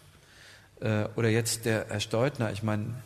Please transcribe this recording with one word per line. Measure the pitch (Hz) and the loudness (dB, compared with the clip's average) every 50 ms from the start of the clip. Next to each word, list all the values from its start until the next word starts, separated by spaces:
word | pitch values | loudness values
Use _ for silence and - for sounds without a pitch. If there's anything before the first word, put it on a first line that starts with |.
| - - - - - - - - - - - - - - - - | -20 -20 -20 -20 -20 -20 -20 -20 -20 -20 -20 -20 -20 -20 -10 -4
Äh, | - 110 107 107 104 104 - | -2 0 2 0 0 -2 0
oder | - 113 113 | 2 2 4
jetzt | 110 117 117 113 - - - | 4 4 2 0 -4 -2 0
der | 117 110 107 - - | 0 0 0 0 -2
Herr | 107 104 | -4 -4
Steutner, | - - - 110 123 143 139 - 117 104 | -2 0 0 2 2 2 0 0 -2 -2
ich | 92 98 | -2 -2
meine, | 110 107 107 104 104 107 117 - - | -2 -2 0 -2 -2 -6 -8 -10 -14